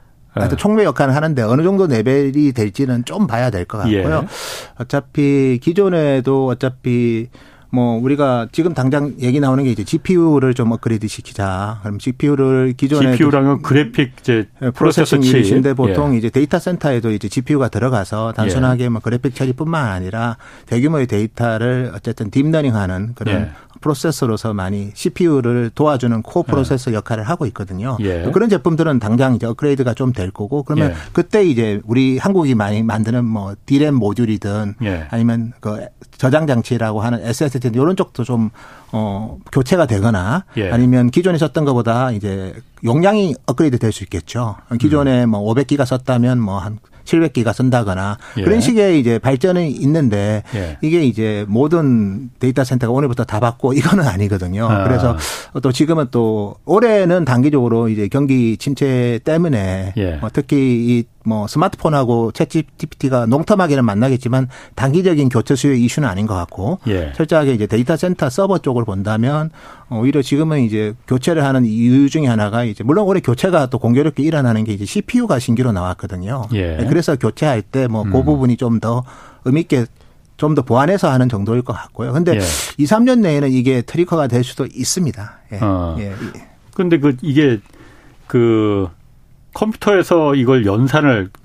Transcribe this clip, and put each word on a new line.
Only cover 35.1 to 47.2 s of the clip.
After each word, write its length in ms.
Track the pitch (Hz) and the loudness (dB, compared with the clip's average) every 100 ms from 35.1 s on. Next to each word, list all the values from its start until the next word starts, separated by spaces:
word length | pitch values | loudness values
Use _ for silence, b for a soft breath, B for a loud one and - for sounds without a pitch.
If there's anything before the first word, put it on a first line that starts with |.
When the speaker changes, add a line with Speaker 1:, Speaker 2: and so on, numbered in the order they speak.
Speaker 1:
아니면 420 | 117 117 117 113 - | -2 0 0 -4 -8
그 260 | 107 104 - - - - | -8 -8 -12 -18 -20 -4
저장 300 | 131 151 160 | 0 2 2
장치라고 520 | 120 - 117 110 107 | -2 -2 -2 -2 -2
하는 240 | 113 117 | -4 -4
에스에스디든 560 | 113 120 147 127 123 113 | -4 -4 -4 -2 -2 0
이런 140 | 151 196 | 0 0
쪽도 280 | 180 - | -4 -6
좀, 260 | 117 120 107 B B B B | -4 -2 -2 B B B B
어, 460 | 110 107 98 113 - - | -6 -4 -6 -8 -14 -4
교체가 340 | 139 127 185 143 | -2 0 0 2
되거나 580 | 104 113 101 92 160 - 117 | 0 0 0 -2 -4 -4 -6
Speaker 2:
예. 140 | 98 | -2
Speaker 1:
아니면 400 | 117 123 127 120 | 2 4 4 4
기존에 280 | 156 180 165 | 2 2 0
썼던 260 | 151 165 | 0 0
것보다 460 | 143 123 117 117 127 | 0 0 0 0 -2
이제 420 | 104 101 95 92 - - - | -4 -6 -6 -8 -14 -20 -6
용량이 520 | 120 135 190 214 190 131 - | 0 2 2 2 0 -2 -2
업그레이드 320 | - 160 120 | 0 2 2
될 140 | 113 | -2
수 100 | - | -4
있겠죠. 520 | 95 90 - 117 117 98 - 117 | -8 -10 -8 -6 -6 -8 -8 -2
기존에 460 | - 151 139 127 | 2 2 2 2
Speaker 2:
음. 60 | 120 | 2
Speaker 1:
뭐 100 | 104 | 0
오백 280 | 104 117 135 | 0 0 2
기가 160 | 143 | 2
썼다면 560 | 127 127 - 123 123 127 | 2 -2 0 0 2 2
뭐 180 | 107 98 | 0 -4
한 200 | 98 107 - b | -8 -12 -16 b
칠백 280 | - 165 | 0 2